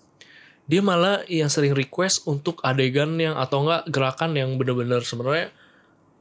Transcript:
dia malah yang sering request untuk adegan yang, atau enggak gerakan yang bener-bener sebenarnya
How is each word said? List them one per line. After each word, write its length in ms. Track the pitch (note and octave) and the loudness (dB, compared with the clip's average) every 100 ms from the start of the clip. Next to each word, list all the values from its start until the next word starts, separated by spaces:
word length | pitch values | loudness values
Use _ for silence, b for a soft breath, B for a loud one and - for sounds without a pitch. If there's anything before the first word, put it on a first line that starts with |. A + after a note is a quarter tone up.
| _ _ B B B B | _ _ B B B B
dia 160 | - E3 | 0 2
malah 420 | G3+ F3 F#3 G3+ - | 4 4 2 0 -2
yang 200 | E3+ D3 | 0 2
sering 260 | D#3 C#3+ | 2 2
request 520 | C#3 C3 - F#3 - | 2 -2 -2 -2 -2
untuk 340 | - C#3+ D3 E3 | -2 -2 -4 -2
adegan 540 | C3+ C3 C3 C3+ D3+ E3 | 0 2 2 2 0 0
yang, 180 | D#3+ | -2
atau 280 | D3+ C3 C#3 | -2 -2 0
enggak 240 | D3 E3 - | 2 0 -2
gerakan 480 | C3+ C3 - E3 | -2 -2 -2 -2
yang 160 | D3 C3 C3 | 0 -2 -2
bener-bener 420 | B2+ B2 A#2+ B2 | -2 -2 0 -2
sebenarnya 540 | A#2+ A#2+ B2 D#3 - b b b b b _ _ | -2 -6 -2 -2 -4 b b b b b _ _